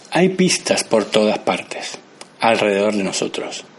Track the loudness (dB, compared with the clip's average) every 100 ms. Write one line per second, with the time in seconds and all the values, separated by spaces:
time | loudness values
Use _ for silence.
0 | -4 2 2 4 2 0 -2 -2 2 0
1 | 2 2 2 0 -2 -4 -6 -12 -12 -14
2 | -18 -20 -20 -2 2 2 2 2 0 0
3 | -2 -4 -4 -6 -10 -12 -16